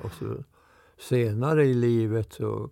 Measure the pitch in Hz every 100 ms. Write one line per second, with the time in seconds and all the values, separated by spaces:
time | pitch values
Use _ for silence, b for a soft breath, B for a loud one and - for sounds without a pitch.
0 | 110 - 110 110 - b b b b -
1 | - 127 117 107 135 156 139 123 120 117
2 | 110 110 107 - 107 107 107